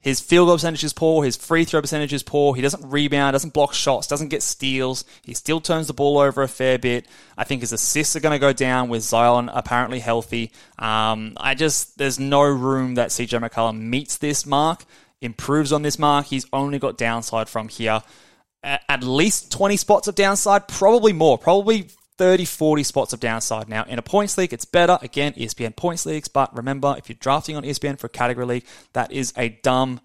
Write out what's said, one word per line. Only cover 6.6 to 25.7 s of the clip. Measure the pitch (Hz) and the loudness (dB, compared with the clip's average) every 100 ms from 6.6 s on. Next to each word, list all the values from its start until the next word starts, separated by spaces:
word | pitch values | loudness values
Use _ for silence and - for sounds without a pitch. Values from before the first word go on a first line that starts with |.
| 131 127 | 0 2
bit. | 123 120 - - - - | 0 -2 -6 -20 -20 -8
I | |
think | 113 135 | -6 -4
his | 120 | -4
assists | 113 - 147 151 | -4 -2 0 -2
are | 160 | 0
gonna | 151 147 | 0 4
go | 139 | 2
down | 131 131 127 123 | 2 2 2 0
with | 117 | -2
Zion | 107 113 120 120 120 | 0 4 6 4 2
apparently | 123 - 123 120 127 | -4 -2 -2 0 -4
healthy. | 117 117 110 117 113 - - - | -2 -2 -2 -6 -6 -10 -20 -8
Um, | 110 110 110 110 110 - | -2 0 0 -2 -6 -6
I | 131 135 | -2 0
just, | 156 143 - _ | 0 0 -6 _
there's | 139 127 | -4 -2
no | 139 143 | 0 4
room | 143 139 131 135 127 | 4 4 0 0 0
that | 123 120 | 0 -2
C | - 123 | -2 -2
J | 117 | -2
McCollum | 117 - 113 110 | -4 -2 -2 -2
meets | 113 127 147 - | -4 -4 -4 -6
this | 147 139 143 | -2 -4 0
mark, | 139 156 170 - _ _ _ | 0 2 -2 -10 _ _ _
improves | 120 110 - 147 143 | -12 -10 -2 0 2
on | 151 | 0
this | 151 143 | 0 0
mark. | 151 143 143 | 2 2 0
He's | 135 - | -6 -4
only | 135 139 143 | -4 -2 -2
got | 135 - | -4 -2
downside | 117 117 113 113 110 | -2 -2 -4 -4 -4
from | 113 110 | -6 -8
here. | - 113 107 - - _ _ _ _ | -6 -2 -2 -4 -20 _ _ _ _
A-, | 139 143 - | -6 -6 -2
at | 139 | -2
least | 127 131 196 - - | 0 2 2 0 -6
twenty | - 196 202 | -2 0 0
spots | - 208 - | 4 2 2
of | |
downside, | 185 196 196 208 202 202 | 0 2 2 2 2 2
probably | - 196 240 214 | 2 4 6 4
more, | 170 160 120 | 4 4 4
probably | - 190 202 220 185 _ _ - | 4 4 4 0 -2 _ _ 0
thirty, | 185 185 | 4 4
forty | 175 - 156 151 | 0 0 2 2
spots | 139 - 123 | 0 -2 -2
of | 117 | -4
downside. | 120 113 - 110 110 | -4 -4 -4 -6 -6
Now, | 110 | -6
in | - 120 | -6 -8
a | |
points | - 202 202 - | 0 0 0 -2
league, | 180 | -2
it's | 117 | -4
better. | - 175 170 180 | 0 4 4 4
Again, | 127 - 143 135 | 0 -4 -4 -4
E | |
S | 113 | -10
P | - | -6
N | 117 | -8